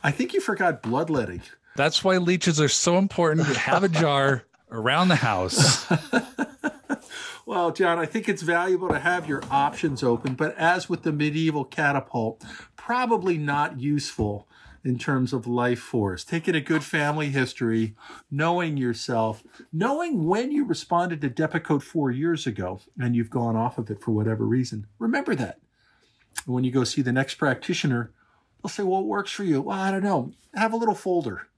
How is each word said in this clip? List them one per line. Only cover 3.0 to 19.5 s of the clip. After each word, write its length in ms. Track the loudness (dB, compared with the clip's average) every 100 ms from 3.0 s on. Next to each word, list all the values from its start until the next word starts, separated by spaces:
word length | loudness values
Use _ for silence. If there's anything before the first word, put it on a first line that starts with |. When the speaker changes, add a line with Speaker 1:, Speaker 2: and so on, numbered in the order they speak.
| 2 2 4 4 2
Speaker 2:
to 100 | 0
have 260 | 2 2
a 40 | 2
jar 560 | 4 4 4 4 2 -4 _
Speaker 1:
<laughs> 120 | _
Speaker 2:
around 380 | -2 2 4 4
the 80 | 4
house. 720 | 4 2 0 4 4 4 0
Speaker 1:
<laughs> 80 | -2 2 -2 -2 -6 -8 -4 -8 -8 -8 -8 -8 -14 -14 -14 -4
Well, 260 | 0 0
John, 260 | 2 2 2
I 80 | 0
think 220 | -2 -2
it's 140 | -2
valuable 460 | 0 0 2 0 0
to 80 | -2
have 280 | 0 -2 -2
your 140 | -6 0
options 540 | 2 2 0 -4 0
open, 300 | 0 2 0
but 220 | -2 -4 2
as 320 | 2 2 -2
with 140 | -4
the 80 | -2
medieval 520 | 0 0 2 0 0
catapult, 800 | -4 0 0 0 -2 -4 -4 -4 -16 -18 -20 -16
probably 640 | -4 -2 2 0 2 0
not 420 | 0 0 0 -2
useful 680 | 0 0 -2 -2 -2 -4 -12 -20 -20 -8
in 140 | -4 -2
terms 340 | 0 0 0
of 160 | -2 -2
life 320 | 0 0 -2
force. 420 | -2 -2 -2 -4
Taking 320 | -6 -4 0
a 60 | -2
good 240 | 0 -2
family 460 | 0 -2 0 -2 -2
history, 680 | 0 -2 -2 0 2 0 -4 -20 -20 _
knowing 460 | -2 0 0 0 -2
yourself, 680 | -2 -2 -2 0 0 -2 -14